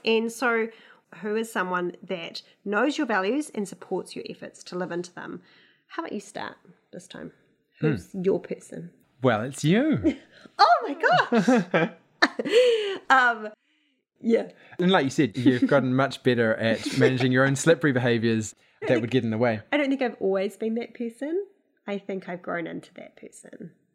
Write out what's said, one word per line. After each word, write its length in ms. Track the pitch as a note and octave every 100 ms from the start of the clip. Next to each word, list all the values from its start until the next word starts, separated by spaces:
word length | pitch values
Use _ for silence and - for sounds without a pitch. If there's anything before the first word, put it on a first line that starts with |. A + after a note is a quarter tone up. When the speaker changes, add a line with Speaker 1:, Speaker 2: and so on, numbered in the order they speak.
| -
Speaker 1:
And 260 | A3+ A3+
so 360 | A3+ B3+ A#3 A3+ - - - _ -
who 140 | G#3 G#3+
is 160 | A3+
someone 440 | G#3+ F#3 F3+ F3 -
that 400 | F3 F#3 E3 - - _
knows 360 | G3 G3+ C#4 C#4+
your 80 | B3+
values 420 | G#3 F#3+ C4+ D4 -
and 120 | G3
supports 480 | F3+ - F#3 - -
your 100 | -
efforts 340 | F3 - - -
to 120 | F3+
live 140 | F3+
into 200 | F3 F3+ -
them? 260 | D#3+ F3 - _ _ _ _
How 160 | -
about 100 | E4
you 60 | G#3
start 360 | - - - - - _ _
this 140 | - -
time? 240 | - - - _ _ _ _
Speaker 2:
Hmm. 60 | D#3
Speaker 1:
Who's 260 | A2+ -
your 260 | G3 F3+ F3+
person? 520 | - - - - F3 - _ _
Speaker 2:
Well, 180 | B2 G#2+
it's 220 | B2 C3+
you. 540 | D3 G3+ D#4 F#3+ D#4 -
Speaker 1:
<laughs> 60 | - - - -
Oh 160 | G#4 E5 A4
my 60 |
gosh. 960 | C#4+ B4+ F5 - A#3 F#3+ B3 F3 E3+ E3+ -
Speaker 2:
<laughs> 40 | _ _ E4+ - - A4 B4+ A4+ G4+ F#4+ -
Speaker 1:
Um, 400 | C4+ B3 A3+ G#3+ A3 _ _ _ _ _ _
yeah. 280 | A3+ A3 - - - -
Speaker 2:
And 120 | F3
like 120 | F#3+ C3+
you 40 |
said, 280 | - C3 C3
you've 300 | B2 B2 C#4
gotten 260 | C#3+ B2+ C3
much 280 | C#3 -
better 320 | C3 A#2+ A2+ A2
Speaker 1:
<laughs> 20 |
Speaker 2:
at 400 | A2+ G#2+ - -
managing 340 | C3 B2+ B2+
your 140 | B2+ C3+
own 100 | C#3
slippery 360 | D#3+ E3 D3+
behaviours 640 | B2+ B2 A#2 A2+ A2+ G#2+ - _ _
that 40 | C#3
Speaker 1:
I 20 |
think 80 | B2
Speaker 2:
would 100 | A2+
get 120 | C3
in 60 | A#2+
the 60 | A2
way. 240 | A#2+ G#2+ -
Speaker 1:
I 60 | D4
don't 120 | C#4
think 120 | C4+
I've 160 | B3 -
always 380 | G3 F#3+ G3 G3
been 180 | A3+ A3+
that 180 | A#3
person. 520 | - A#3 A#3 C#4+ F4 G4+ _ _ _ -
I 100 | G3+
think 320 | F#3+ F#3+ F#3
I've 120 | F3+
grown 260 | F3+ F3 E3
into 260 | E3+ - -
that 200 | - -
person. 560 | - - - - F3 - _